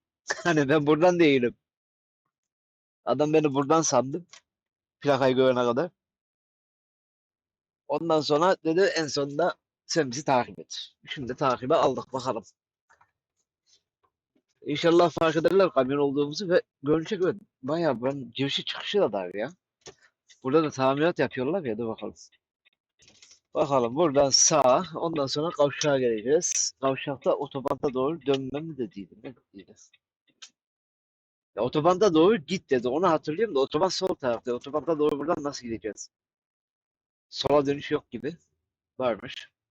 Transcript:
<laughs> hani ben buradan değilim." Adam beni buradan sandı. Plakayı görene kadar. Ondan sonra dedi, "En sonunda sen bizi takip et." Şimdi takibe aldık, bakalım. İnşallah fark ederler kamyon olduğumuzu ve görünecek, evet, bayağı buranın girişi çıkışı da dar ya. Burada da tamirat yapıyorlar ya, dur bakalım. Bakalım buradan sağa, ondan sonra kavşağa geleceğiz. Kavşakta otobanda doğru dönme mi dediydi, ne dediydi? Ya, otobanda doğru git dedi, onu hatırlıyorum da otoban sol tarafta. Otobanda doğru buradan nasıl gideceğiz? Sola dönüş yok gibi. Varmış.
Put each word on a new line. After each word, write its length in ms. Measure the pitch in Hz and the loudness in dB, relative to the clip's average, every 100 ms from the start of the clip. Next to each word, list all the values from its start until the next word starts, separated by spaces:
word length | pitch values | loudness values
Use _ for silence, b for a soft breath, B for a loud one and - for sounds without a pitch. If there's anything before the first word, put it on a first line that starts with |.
| _ _ - | _ _ -10
<laughs> 180 | - | -4
hani 260 | 175 156 139 | 0 2 4
ben 180 | 156 143 | 2 4
buradan 320 | 151 180 175 | 4 4 6
değilim." 360 | 160 135 120 - _ _ _ _ _ _ _ _ _ _ _ _ _ _ - | 4 4 2 -4 _ _ _ _ _ _ _ _ _ _ _ _ _ _ -4
Adam 280 | 127 151 | -2 2
beni 200 | 156 151 | 2 2
buradan 280 | 135 139 160 | 0 2 2
sandı. 440 | 151 131 127 165 170 - _ _ _ _ _ _ | 2 0 0 -4 -12 -20 _ _ _ _ _ _
Plakayı 340 | 143 135 135 127 | -2 2 2 4
görene 280 | 131 123 | 4 4
kadar. 280 | 120 120 180 _ _ _ _ _ _ _ _ _ _ _ _ _ _ _ _ _ _ _ - | 2 0 -4 _ _ _ _ _ _ _ _ _ _ _ _ _ _ _ _ _ _ _ -6
Ondan 340 | 143 165 156 | -4 0 0
sonra 360 | 139 147 180 180 | 2 2 2 2
dedi, 180 | 160 165 | 0 2
"En 260 | 196 165 151 | 2 0 -4
sonunda 480 | 143 143 143 170 - _ _ - | -4 -4 -2 -4 -4 _ _ -6
sen 260 | 170 139 | -2 -2
bizi 140 | 120 156 | -2 0
takip 340 | 131 113 92 | 0 0 -8
et." 340 | - - - _ - | -16 -16 -16 _ -16
Şimdi 260 | - 120 127 | -12 -8 -2
takibe 400 | 139 120 127 151 | -2 0 0 2
aldık, 380 | 143 120 - | 2 0 -6
bakalım. 300 | 131 127 113 - _ _ _ _ _ _ _ _ _ _ _ _ _ _ _ _ _ _ _ _ _ - | -8 -6 -6 -8 _ _ _ _ _ _ _ _ _ _ _ _ _ _ _ _ _ _ _ _ _ -8
İnşallah 460 | 147 170 170 175 | -2 4 6 4
fark 240 | - 165 156 | 4 0 2
ederler 360 | 165 185 180 | 2 4 2
kamyon 260 | 131 131 143 | 2 0 2
olduğumuzu 520 | 143 139 147 151 196 | 0 0 -2 -4 0
ve 120 | 180 - _ | 0 0 _
görünecek, 380 | 139 160 160 202 | 0 0 0 -2
evet, 120 | 180 107 - _ | -2 -4 -8 _
bayağı 380 | 127 160 165 117 | -6 -2 0 0
buranın 320 | 123 139 120 | -2 -6 -8
girişi 320 | 113 139 - - | -6 -4 -4 -6
çıkışı 340 | - - 202 | -10 -4 0
da 120 | 160 | 0
dar 200 | 101 90 | 0 -6
ya. 160 | 95 123 180 _ _ - - b _ _ _ | -6 -8 -10 _ _ -20 -20 b _ _ _
Burada 200 | 131 151 | 0 0
da 60 | 151 | 0
tamirat 480 | - 135 139 160 175 | 0 0 2 0 0
yapıyorlar 460 | 131 - 127 196 139 | -2 -2 -4 -4 -4
ya, 120 | 107 | -6
dur 100 | 117 | -6
bakalım. 280 | 107 104 - - _ _ _ _ _ _ _ _ _ - _ _ | -8 -10 -14 -20 _ _ _ _ _ _ _ _ _ -20 _ _
Bakalım 420 | - 156 139 117 131 | -4 0 0 0 0
buradan 340 | 175 135 139 | 0 2 2
sağa, 540 | - - 160 147 139 175 170 | 4 4 4 4 4 0 -6
ondan 300 | 170 160 135 | -6 -4 -4
sonra 240 | 147 160 | -2 -4
kavşağa 480 | 165 143 - 151 139 | 0 0 0 0 2
geleceğiz. 760 | 127 110 113 156 175 - - - | 0 0 0 0 0 -4 -6 -4
Kavşakta 540 | 135 131 - 135 190 143 | -2 -2 -6 -6 -2 -2
otobanda 580 | 139 139 127 139 151 | -4 -6 -4 -2 -2
doğru 320 | 127 135 165 139 | -2 -2 -2 -2
dönme 340 | 139 131 135 | -2 -2 -8
mi 180 | 165 139 | -8 -8
dediydi, 380 | 113 - - 98 | -10 -10 -18 -18
ne 120 | 135 123 | -20 -20
dediydi? 400 | _ 101 101 101 _ _ _ _ _ _ - _ _ _ _ _ _ _ _ _ _ - | _ -20 -20 -20 _ _ _ _ _ _ -20 _ _ _ _ _ _ _ _ _ _ -4
Ya, 80 | |
otobanda 500 | 120 156 156 185 208 | -2 0 2 4 4
doğru 240 | 156 175 226 | 6 6 4
git 320 | - 185 - | -2 -8 -2
dedi, 180 | 127 120 | -2 0
onu 220 | 139 185 | 0 2
hatırlıyorum 460 | 156 151 156 226 127 | 2 0 -4 -2 0
da 40 | |
otoban 300 | 131 151 185 | 0 0 -2
sol 260 | - 185 175 | -2 -4 -4
tarafta. 380 | 131 113 - | -4 -4 -4
Otobanda 460 | 120 143 147 139 156 | -8 -6 -6 -2 0
doğru 200 | 151 143 | 0 -2
buradan 240 | 143 175 | -4 -4
nasıl 220 | 143 143 120 | -6 -10 -10
gideceğiz? 420 | 113 107 101 - _ _ _ _ _ _ _ _ _ _ _ _ | -8 -8 -10 -16 _ _ _ _ _ _ _ _ _ _ _ _
Sola 360 | - 135 147 139 | -6 0 2 2
dönüş 260 | 143 - | -2 -4
yok 200 | 147 - | -6 -6
gibi. 260 | 113 131 170 _ _ _ _ _ - | -12 -10 -12 _ _ _ _ _ -6
Varmış. 500 | 127 101 120 - - _ _ | -4 -4 -8 -16 -18 _ _